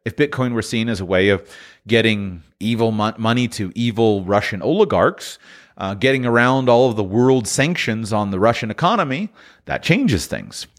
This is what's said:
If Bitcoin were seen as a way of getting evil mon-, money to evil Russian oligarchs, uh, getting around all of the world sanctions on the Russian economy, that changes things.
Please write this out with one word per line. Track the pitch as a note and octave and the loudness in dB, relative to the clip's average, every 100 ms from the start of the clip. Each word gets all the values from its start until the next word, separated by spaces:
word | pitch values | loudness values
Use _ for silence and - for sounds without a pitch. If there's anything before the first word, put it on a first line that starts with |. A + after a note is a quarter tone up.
If | A2+ | -8
Bitcoin | - D3 C3 B2+ | -2 -2 -2 -4
were | A#2 | -4
seen | - A#2 A#2 | -4 -2 -2
as | G2 | -4
a | |
way | F2+ F#2 G2 | 0 2 4
of | F#2+ - - - _ - | 2 -2 -20 -20 _ 0
getting | A2+ A2+ G#2 G2 F2 D#2 - | 2 4 0 -4 -12 -16 -8
evil | A2 A2+ A2+ | -4 0 0
mon-, | G#2+ G#2+ A2 | 0 -2 -2
money | A2+ B2 A#2+ | -2 0 -2
to | - F#2 | -4 -8
evil | - A#2+ G#2+ A2+ G2+ | -4 -4 2 2 2
Russian | F2+ G2+ - G2 | 2 0 0 -4
oligarchs, | F#2 F#3+ G#3 F2+ A#2+ - - - - - _ - | -2 0 2 4 2 0 -12 -18 -20 -20 _ -10
uh, | F#2+ | -8
getting | G2 B2+ C3+ | -2 0 2
around | B2 A#2 B2 C3 B2 | 2 2 4 2 4
all | A#2 C3 | 4 4
of | |
the | G#2+ | 0
world | G2 G#2+ B2+ C3 G#2 | -2 2 4 4 0
sanctions | - D3 F3 - A2 A2 | -2 0 0 -4 -4 -2
on | G#2+ G2+ | -2 -2
the | F#2+ | 0
Russian | A2+ A#2 A2+ | 0 0 -4
economy, | G#2 E3+ A3+ D3+ C3+ G#3 _ - _ | -2 -2 0 -2 -4 -6 _ -20 _
that | - C2+ | -8 -6
changes | - G3 B3 F#2 | 0 2 2 0
things. | - A#1 G1+ - - | -4 -8 -10 -16 -18